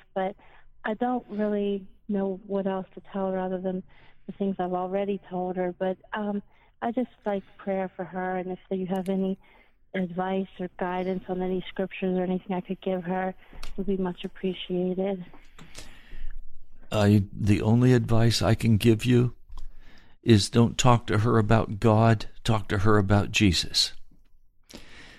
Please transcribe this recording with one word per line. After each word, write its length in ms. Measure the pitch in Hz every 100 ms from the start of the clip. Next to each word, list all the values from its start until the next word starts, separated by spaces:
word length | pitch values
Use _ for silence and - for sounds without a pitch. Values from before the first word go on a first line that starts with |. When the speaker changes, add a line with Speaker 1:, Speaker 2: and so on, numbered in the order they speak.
| _
Speaker 1:
but 200 | 196 190 208 - - - -
I 120 | -
don't 320 | 214 247 247 -
really 580 | 208 214 208 202 202 190 - -
know 320 | 202 196 190 -
what 200 | 196 190
else 200 | 190 185
to 80 | - -
tell 180 | 196 190
her 80 | 190
other 200 | 185 185
than 240 | 185 185 - - - - -
the 60 |
things 240 | - 196 190
I've 140 | 180
already 480 | 180 180 196 202 196 -
told 280 | 180 180 185
her. 180 | 180 180
But, 200 | 190 185 -
um, 280 | 220 208 202 - _ _ -
I 120 | 233
just 180 | 240 240 _ 214
like 160 | 202 - -
prayer 320 | 202 190 190
for 100 | -
her, 340 | 165 185 185 185
and 120 | 180
if 80 | 185 -
you 160 | 190 180
have 240 | 190 185
any 280 | 190 190 196 _ _ _ _ _ 190
advice 520 | 180 170 185 190 196 -
or 100 | 180 -
guidance 460 | 180 185 185 185 -
on 120 | 185
any 240 | 185 185 -
scriptures 500 | - 185 - 190 185
or 60 |
anything 320 | 180 185 - 180
I 40 |
could 200 | - 190
give 240 | 196 185
her, 280 | 170 185 185 190 - -
it 80 | - -
would 100 | 190
be 100 | 190
much 280 | 185 175
appreciated. 1000 | 190 - 190 175 - 180 180 185 190 190 175 - - - - - - - - - - - - - - - -
Speaker 2:
I, 320 | 110 101 104 98
the 300 | - 104 101
only 300 | 107 117 127
advice 500 | 123 113 113 117 107
I 140 | 87 113
can 200 | 117 110
give 280 | 120 110
you 320 | 123 120 123 - - - - - - - - -
is 300 | - 107 -
don't 260 | - 117 -
talk 300 | 127 117 -
to 120 | 107
her 200 | 113 117
about 400 | 107 113 - 104
God, 480 | 117 107 113 110 - -
talk 240 | - 107 -
to 80 | 104
her 200 | 104 107
about 320 | 98 101 -
Jesus. 640 | - 104 80 - - - - - - - - _ _ _ - - - -